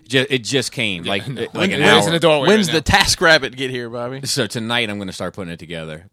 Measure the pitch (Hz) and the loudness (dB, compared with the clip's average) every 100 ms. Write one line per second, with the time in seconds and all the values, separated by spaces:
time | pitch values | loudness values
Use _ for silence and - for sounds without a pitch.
0 | _ 135 131 135 104 131 120 - 110 87 | _ 0 2 -2 0 -2 -2 -4 -4 -4
1 | 90 101 101 120 113 - 104 - - - | -4 -4 -4 -8 -8 -2 -2 2 4 4
2 | - 165 165 151 165 214 185 156 - 196 | 2 2 4 4 4 4 4 0 2 4
3 | - - 170 156 127 127 131 127 117 120 | 4 4 6 6 2 -6 -6 -6 -8 -8
4 | 120 135 135 - 107 123 110 120 113 101 | -8 -8 -6 -4 -2 -4 -2 -2 -2 -4
5 | 95 - 90 - 90 85 80 82 80 78 | -8 -8 -8 -8 -10 -12 -10 -10 -10 -12
6 | 92 | -12